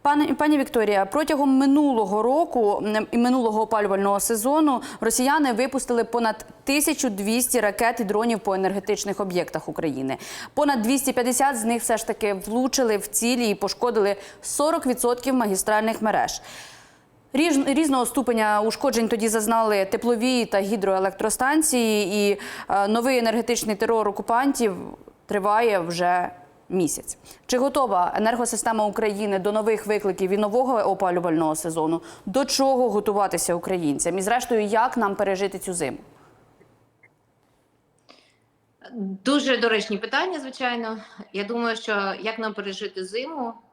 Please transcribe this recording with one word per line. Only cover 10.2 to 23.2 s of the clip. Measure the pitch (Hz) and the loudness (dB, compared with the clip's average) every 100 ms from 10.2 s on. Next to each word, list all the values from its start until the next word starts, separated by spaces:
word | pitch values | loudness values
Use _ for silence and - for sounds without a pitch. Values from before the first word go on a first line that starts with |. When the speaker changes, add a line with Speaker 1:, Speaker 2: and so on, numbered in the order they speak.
| - - - | -10 -14 -6
Speaker 1:
Понад | - 294 269 | 0 2 2
двісті | 214 269 269 | 2 0 0
п'ятдесят | 254 247 247 277 247 | 0 0 2 2 2
з | |
них | 220 233 | -2 -2
все | - 220 | 0 -2
ж | 220 | -2
таки | 208 208 | -2 -2
влучили | 190 180 233 254 - 240 208 | -2 -2 -2 0 2 2 0
в | - | -2
цілі | - 233 247 233 | -2 0 2 0
і | 202 | 0
пошкодили | 196 - 240 220 196 196 - - | -2 0 0 2 2 0 -8 -14
сорок | - - 294 330 262 | -8 0 2 2 0
відсотків | 240 240 247 269 | 0 0 0 0
магістральних | 262 214 190 - 214 220 220 | 0 0 0 2 0 0 0
мереж. | 220 180 113 - - - - - - - _ _ _ | 0 0 0 -4 -14 -20 -20 -20 -20 -20 _ _ _
Ріж-, | 262 339 277 269 | 0 2 2 2
різного | 277 320 269 233 | 2 2 2 0
ступеня | - 247 226 214 208 | 0 0 0 2 2
ушкоджень | 220 - 277 226 226 | 0 0 0 0 0
тоді | 226 220 | 0 0
зазнали | 220 214 226 220 208 190 | 0 0 2 2 2 0
теплові | 226 233 233 254 247 214 | 0 0 0 2 0 0
та | 202 | 0
гідроелектростанції, | 196 220 190 190 190 185 214 - 254 311 311 247 226 214 190 208 202 | 0 0 0 2 0 -2 -4 0 2 2 2 2 2 2 0 2 2
і, | 202 - - - | 0 -6 -14 -2
е, | 196 202 | 0 2
новий | 226 240 | 2 2
енергетичний | 254 | 2